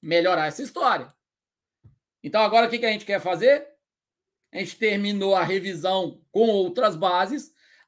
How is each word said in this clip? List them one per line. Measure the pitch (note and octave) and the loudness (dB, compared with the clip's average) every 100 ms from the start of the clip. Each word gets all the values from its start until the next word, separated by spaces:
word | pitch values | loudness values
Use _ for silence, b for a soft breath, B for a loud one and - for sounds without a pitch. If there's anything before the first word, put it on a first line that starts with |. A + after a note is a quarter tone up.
melhorar | D#3 E3+ F3+ E3 D3+ | -2 0 2 0 -2
essa | - | -6
história. | C#4+ F4 C4+ E3+ - _ _ _ _ _ _ _ - _ _ _ | -10 -2 -2 -2 -6 _ _ _ _ _ _ _ -20 _ _ _
Então, | - G#3+ | -2 0
agora | G#3 A3+ A#3 | 4 4 2
o | |
que | A#3 | 0
que | A3+ | -2
a | |
gente | G#3+ - | -4 -4
quer | G3 | -4
fazer? | F#3 E3+ B3 C#4+ - _ _ _ _ _ _ _ _ | -2 2 4 4 0 _ _ _ _ _ _ _ _
A | F#3 | -10
gente | F#3 - | -10 -2
terminou | G#3+ G3+ G3+ G3+ G3 F#3+ | 0 0 -2 -2 2 2
a | |
revisão | D#3+ F#3+ F#3+ E3 F#3 F#3+ E3 - _ | 2 -2 -4 -4 -2 -2 -2 -8 _
com | G3+ A3+ | 2 2
outras | G3+ F3+ F3+ G#3+ D#3+ | 2 0 0 0 0
bases, | F#3 F3+ G3 C#4+ - b b b | 0 0 0 -4 -10 b b b